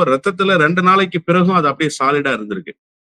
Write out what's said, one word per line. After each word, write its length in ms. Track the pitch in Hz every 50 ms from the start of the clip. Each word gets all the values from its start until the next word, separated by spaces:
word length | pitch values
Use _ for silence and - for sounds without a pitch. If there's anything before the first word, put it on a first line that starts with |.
| 175
ரத்தத்துல 520 | 139 131 131 - 202 185 185 196 190 190
ரெண்டு 260 | 170 151 156 175 180
நாளைக்கு 400 | 180 185 190 190 190 180 - 170
பிறகும் 320 | - - 170 185 180 185 190
அது 140 | 175 151 143
அப்படியே 220 | 135 - 160 147
சாலிடா 420 | - - 135 135 147 147 143 139
இருந்திருக்கு. 400 | 123 107 107 104 101 95 80 - - _ _ _ _ _